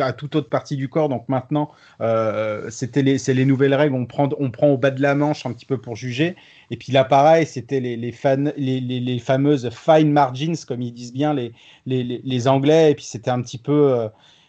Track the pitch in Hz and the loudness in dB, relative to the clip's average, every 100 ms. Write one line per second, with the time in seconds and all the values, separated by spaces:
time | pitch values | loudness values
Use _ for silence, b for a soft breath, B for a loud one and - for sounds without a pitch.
0 | 135 117 147 160 - 131 - 143 135 165 | -4 -4 -4 -4 -2 -4 -4 -6 -4 -2
1 | 151 123 - 131 127 151 147 b b b | -2 -2 -4 -4 -2 -4 -4 b b b
2 | 113 113 110 104 110 107 113 110 120 139 | -2 0 0 -2 -4 -6 -10 -10 -6 0
3 | 135 135 - 127 131 135 139 139 151 131 | 2 0 0 0 2 2 2 2 2 0
4 | 123 - 143 147 139 104 147 135 139 131 | -4 -2 -2 -2 -6 0 2 2 0 0
5 | 143 143 147 147 131 117 - 131 117 110 | 0 0 0 -4 -8 -10 -8 -8 -8 -12
6 | 127 120 165 185 b b b 120 - 135 | -8 -2 -2 -4 b b b -12 0 2
7 | 131 139 147 165 156 - 120 139 127 117 | 4 6 6 6 4 -4 -6 -4 -4 -6
8 | 120 117 143 135 143 147 135 131 127 127 | -8 -2 0 2 0 -2 -4 -2 -4 -4
9 | 123 123 - 131 139 147 120 117 - 160 | -4 -4 0 2 2 2 -2 -4 2 4
10 | 156 147 139 127 156 165 - 123 123 120 | 6 4 2 0 -4 -6 -6 -8 -8 -10
11 | 123 127 151 147 120 117 b b - 131 | -12 -4 -2 -2 -6 -12 b b -6 -4
12 | 123 120 127 127 120 135 135 160 156 147 | -4 -6 -6 -2 2 2 4 4 4 2
13 | - 113 113 123 120 - - 147 143 123 | -4 -10 -6 -4 -6 -8 -2 2 4 2
14 | 110 - b b | -2 -8 b b